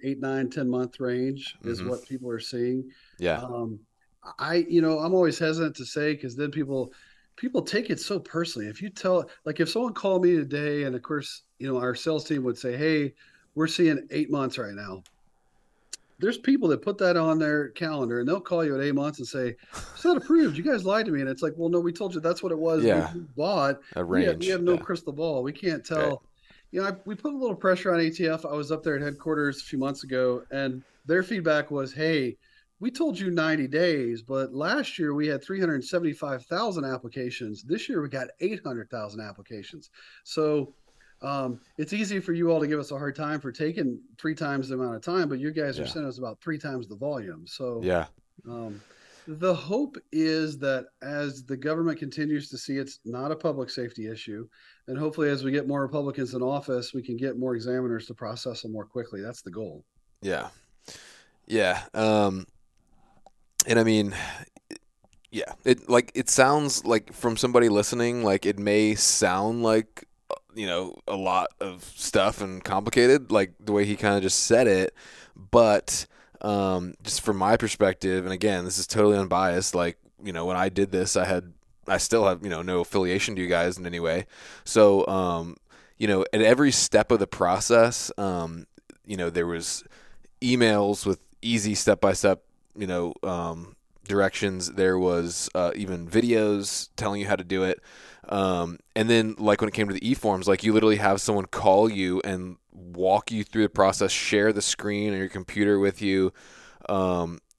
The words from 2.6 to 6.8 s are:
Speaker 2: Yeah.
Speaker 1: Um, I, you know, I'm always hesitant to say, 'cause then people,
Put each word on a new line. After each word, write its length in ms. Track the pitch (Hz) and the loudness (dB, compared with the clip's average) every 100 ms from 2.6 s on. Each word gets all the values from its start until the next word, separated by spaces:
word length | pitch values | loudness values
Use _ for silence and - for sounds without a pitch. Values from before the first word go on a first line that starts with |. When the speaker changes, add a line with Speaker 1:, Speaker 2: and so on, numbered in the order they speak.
| 123 131 131 - _ - | -2 -2 -6 -16 _ -6
Speaker 2:
Yeah. 220 | 87 80 | -2 -2
Speaker 1:
Um, 360 | 123 120 113 107 - _ _ _ - - | -4 -8 -8 -10 -16 _ _ _ -20 -8
I, 260 | 147 170 165 | -2 0 2
you 140 | 170 | 2
know, 160 | 160 156 | 4 2
I'm 140 | 165 | 2
always 240 | 185 170 - | 4 4 2
hesitant 380 | 160 160 160 139 | -2 0 -2 -4
to 100 | 123 | -8
say, 300 | 151 151 147 | -4 -2 -2
'cause 200 | 131 120 | -6 -6
then 140 | 147 | -6
people, 420 | 151 139 135 | -4 -4 -4